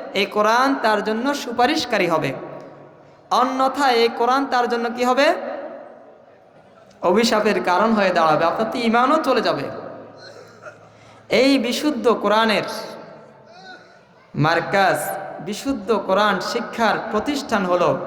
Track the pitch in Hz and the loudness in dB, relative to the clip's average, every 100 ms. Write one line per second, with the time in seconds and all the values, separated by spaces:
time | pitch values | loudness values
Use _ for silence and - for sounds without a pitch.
0 | - 190 196 214 214 233 269 269 220 208 | -6 -4 -2 0 2 4 2 2 0 0
1 | 202 220 269 285 240 233 254 320 - 214 | 0 -2 -2 -4 -4 0 2 2 -2 0
2 | 170 156 143 131 - - - - - - | 2 0 -2 -6 -12 -16 -18 -20 -20 -20
3 | - - _ 208 262 262 262 262 277 233 | -20 -20 _ 0 0 0 -2 0 2 2
4 | 233 233 240 269 269 254 240 233 233 233 | 0 0 0 0 0 0 0 -2 -4 -2
5 | 247 254 302 - - - - - - - | 0 2 2 0 -6 -10 -12 -14 -18 -20
6 | - - - - - - - - - - | -20 -20 -20 -20 -20 -20 -20 -20 -20 -4
7 | 170 196 233 214 208 180 180 180 226 214 | 2 2 2 2 2 0 2 2 2 4
8 | 190 175 160 151 165 170 220 254 233 233 | 2 4 4 4 2 0 -4 -2 2 2
9 | 262 320 294 240 185 147 135 - - - | 4 2 2 0 0 -2 -6 -10 -14 -16
10 | - - - - - - - - - - | -20 -20 -20 -20 -20 -20 -20 -20 -20 -20
11 | - - - 208 269 269 233 - 302 262 | -20 -20 -2 2 4 4 0 -2 -2 0
12 | 233 214 214 214 226 190 - - - - | 2 2 2 2 4 0 -2 -8 -12 -16
13 | - - - - 622 698 762 740 - - | -18 -20 -20 -20 -20 -20 -20 -20 -20 -20
14 | _ _ _ - 156 170 - 196 185 151 | _ _ _ -2 2 0 0 2 2 2
15 | - - - - - 208 277 214 - 214 | -4 -8 -10 -12 -10 -8 -6 -6 -2 -2
16 | - 190 208 185 - 240 - - 220 180 | 2 2 2 0 -2 -6 -6 -2 0 0
17 | - 214 285 285 - 208 185 180 160 135 | -2 -4 -2 -4 -2 -2 0 2 2 0